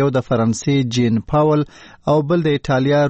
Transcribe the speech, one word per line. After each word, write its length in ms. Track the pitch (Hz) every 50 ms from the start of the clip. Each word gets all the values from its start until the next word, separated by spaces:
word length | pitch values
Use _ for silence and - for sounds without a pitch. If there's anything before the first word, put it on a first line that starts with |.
یو 80 | 139 143
د 180 | 127 131 120 -
فرانسې 480 | 135 117 - 113 214 - - - 143 139 131 120 117 123
جین 240 | 123 117 110 113
پاول 480 | - - - 151 151 156 151 151 147 - - - - - - - _ -
او 100 | 147 156 151 143 175
بل 160 | 175 160 156
د 80 | 147 139
ایټالیا 480 | - - 139 131 131 139 143 147 147